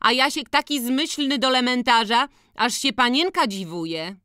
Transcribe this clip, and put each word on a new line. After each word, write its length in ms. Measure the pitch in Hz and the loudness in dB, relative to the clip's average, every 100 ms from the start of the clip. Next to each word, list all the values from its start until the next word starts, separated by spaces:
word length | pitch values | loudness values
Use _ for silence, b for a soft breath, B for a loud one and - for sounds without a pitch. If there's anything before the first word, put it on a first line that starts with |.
A 120 | - | 2
Jasiek 360 | 247 262 285 - | 2 2 0 -2
taki 320 | 285 294 294 | 0 0 -4
zmyślny 580 | 240 262 311 - 285 277 | -2 -2 -2 -2 -2 0
do 120 | 262 | 2
lementarza, 760 | 262 247 247 240 233 226 233 277 b b | 2 0 0 4 4 4 0 0 b b
aż 200 | - 233 | -2 -2
się 180 | - 269 | 0 -4
panienka 540 | - 247 254 349 370 294 | 0 0 2 -2 0 -2
dziwuje. 680 | 196 185 170 165 160 160 190 | -2 -8 -8 -6 -6 -8 -12